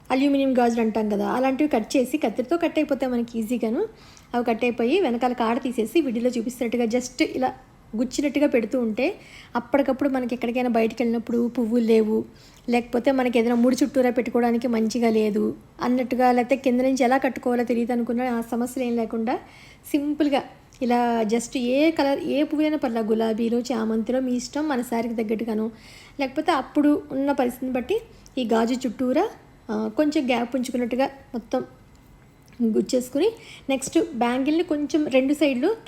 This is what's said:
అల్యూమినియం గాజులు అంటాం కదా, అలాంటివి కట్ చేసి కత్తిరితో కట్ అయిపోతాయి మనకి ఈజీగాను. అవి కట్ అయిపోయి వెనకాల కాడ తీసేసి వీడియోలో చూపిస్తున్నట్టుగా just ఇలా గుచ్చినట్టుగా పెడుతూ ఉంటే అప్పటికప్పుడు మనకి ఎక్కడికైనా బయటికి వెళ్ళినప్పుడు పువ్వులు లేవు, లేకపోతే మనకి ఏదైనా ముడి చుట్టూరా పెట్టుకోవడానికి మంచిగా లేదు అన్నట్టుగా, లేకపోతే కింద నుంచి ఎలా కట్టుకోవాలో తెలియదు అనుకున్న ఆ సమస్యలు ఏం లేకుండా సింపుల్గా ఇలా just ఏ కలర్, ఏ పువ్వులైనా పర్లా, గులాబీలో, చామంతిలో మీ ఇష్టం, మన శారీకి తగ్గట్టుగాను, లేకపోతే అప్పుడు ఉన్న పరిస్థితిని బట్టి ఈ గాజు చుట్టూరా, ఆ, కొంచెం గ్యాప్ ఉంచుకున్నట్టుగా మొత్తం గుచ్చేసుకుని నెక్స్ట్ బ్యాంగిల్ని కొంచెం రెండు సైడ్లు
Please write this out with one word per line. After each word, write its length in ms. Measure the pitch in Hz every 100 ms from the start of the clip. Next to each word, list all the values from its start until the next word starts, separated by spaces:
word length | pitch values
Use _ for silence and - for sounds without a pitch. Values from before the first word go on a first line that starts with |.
| -
అల్యూమినియం 480 | 262 285 277 269 247
గాజులు 220 | 240 233
అంటాం 280 | 220 220 214
కదా, 200 | 202 202
అలాంటివి 400 | 226 262 262 302
కట్ 280 | 240 208 285
చేసి 220 | 247 302
కత్తిరితో 380 | 240 202 254 339
కట్ 220 | 330 311
అయిపోతాయి 340 | 302 269 262
మనకి 260 | 240 233 226
ఈజీగాను. 500 | 214 240 220 254 440 - - - -
అవి 100 | 240
కట్ 200 | 240 226
అయిపోయి 360 | 247 233 233 370
వెనకాల 320 | 302 233 247
కాడ 260 | 247 226 240
తీసేసి 420 | 262 233 214 349
వీడియోలో 300 | 269 226 247
చూపిస్తున్నట్టుగా 540 | 247 226 - 240 240
just 380 | 233 247 247 -
ఇలా 300 | 311 - 254 - - - - 214
గుచ్చినట్టుగా 500 | 254 - 285 277 294
పెడుతూ 340 | 247 220 262
ఉంటే 340 | 233 214 294 440 - - - 240
అప్పటికప్పుడు 520 | - 285 277 262 285
మనకి 260 | 262 247
ఎక్కడికైనా 340 | 240 240 240 247
బయటికి 340 | 226 226 233
వెళ్ళినప్పుడు 460 | 233 233 214 233 240
పువ్వులు 360 | 240 220 240
లేవు, 400 | 226 220 214 220 233 - - - -
లేకపోతే 440 | 240 240 240 277
మనకి 260 | 262 247 233
ఏదైనా 160 | 233
ముడి 220 | 240 247 254
చుట్టూరా 280 | 262 269 247
పెట్టుకోవడానికి 580 | 247 226 240 240 233 254
మంచిగా 420 | 226 220 240 233
లేదు 460 | 220 214 214 214 - - -
అన్నట్టుగా, 520 | 247 254 247 247 254
లేకపోతే 240 | 247 240 269
కింద 240 | 269 247
నుంచి 240 | 262 262
ఎలా 140 | 240 262
కట్టుకోవాలో 460 | 269 - 254 240
తెలియదు 280 | 240 233 233
అనుకున్న 300 | 240 233 240
ఆ 180 | 254 233
సమస్యలు 460 | 233 233 247 262 240
ఏం 100 | 233
లేకుండా 400 | 226 226 226 330 - - - - -
సింపుల్గా 520 | 294 294 294 294 269 - - - -
ఇలా 400 | 240 240 240 233
just 360 | 214 233 233 277
ఏ 320 | 240 269 320
కలర్, 280 | 320 277 277
ఏ 240 | 311 262
పువ్వులైనా 340 | 302 302 302 302
పర్లా, 240 | 262 226
గులాబీలో, 600 | 214 220 226 214 226 240
చామంతిలో 600 | 240 226 220 220 220 254
మీ 120 | 262
ఇష్టం, 360 | 247 - 285 311
మన 120 | 247
శారీకి 340 | 240 233 233
తగ్గట్టుగాను, 560 | 226 214 220 226 214 220 - - - - -
లేకపోతే 320 | 269 285 311
అప్పుడు 500 | 302 - 302 294 294 -
ఉన్న 200 | 269 277
పరిస్థితిని 400 | 285 247 - 262
బట్టి 280 | 254 240 440 - - - -
ఈ 100 | 233
గాజు 220 | 226 233
చుట్టూరా, 540 | 254 254 - 254 277 440 - - - -
ఆ, 200 | 214 220 214
కొంచెం 300 | 302 311 254
గ్యాప్ 300 | 240 240 262
ఉంచుకున్నట్టుగా 500 | 247 247 233 247 269
మొత్తం 580 | - - 233 - 254 - - - - - - - - - -
గుచ్చేసుకుని 680 | 226 226 196 247 240 277 415 - - - -
నెక్స్ట్ 280 | 269 - 330 330
బ్యాంగిల్ని 480 | 247 240 254 269 320
కొంచెం 440 | 349 294 294 320 302
రెండు 280 | 262 269
సైడ్లు 420 | 294 302 247 320 440